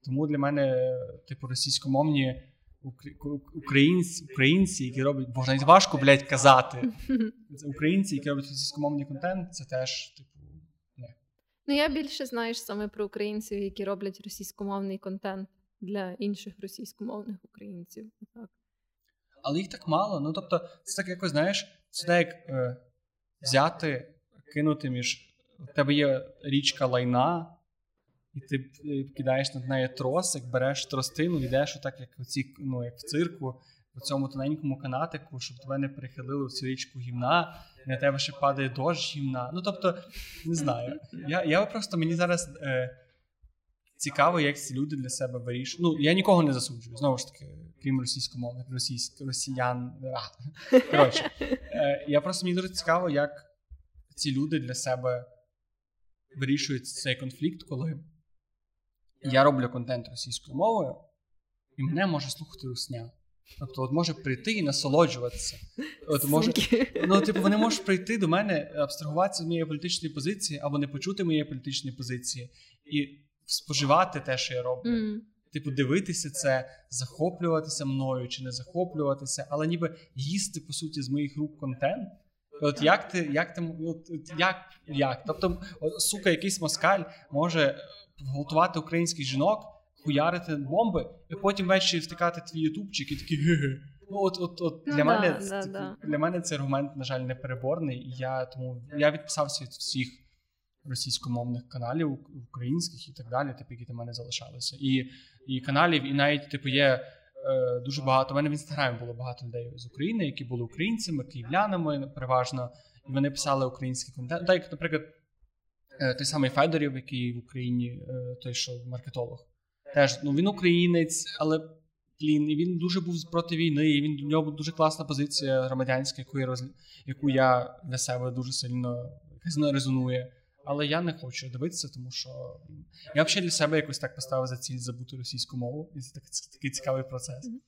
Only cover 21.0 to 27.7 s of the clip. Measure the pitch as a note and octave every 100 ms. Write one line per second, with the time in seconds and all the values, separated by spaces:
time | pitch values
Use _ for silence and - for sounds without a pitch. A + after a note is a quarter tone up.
21 | F#3 F3+ F#3 D3 F3 - - _ _ -
22 | D#3+ F3 E3+ - - C3+ B2 B2+ _ _
23 | _ _ _ _ C3 C3+ D#3 E3 D#3 C3
24 | - _ _ _ - D3 D3+ D3+ C3+ B2
25 | A#2+ - _ _ _ _ C3 - C#3 C#3+
26 | C#3+ C3 - - C#3+ C#3 C#3 - C3 B2
27 | B2 B2 C#3 E3+ E3 - _